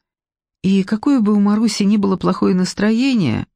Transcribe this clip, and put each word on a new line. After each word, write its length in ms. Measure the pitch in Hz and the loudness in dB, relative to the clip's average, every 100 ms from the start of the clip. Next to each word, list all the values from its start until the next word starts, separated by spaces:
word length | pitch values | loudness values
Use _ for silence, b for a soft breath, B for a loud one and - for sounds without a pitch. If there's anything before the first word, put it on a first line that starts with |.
| _ _ _ _ _ _ | _ _ _ _ _ _
И 200 | 190 196 | 0 0
какое 380 | 190 214 294 277 | 0 -4 0 0
бы 120 | 208 | 2
у 80 | 208 | 2
Маруси 440 | 202 208 226 - | 2 2 0 0
ни 120 | 196 214 | 0 2
было 200 | 196 185 | 0 0
плохое 380 | 175 190 202 | -2 0 0
настроение, 920 | 185 180 - 208 226 277 240 147 104 - | 0 -2 -2 0 0 0 0 0 -2 -6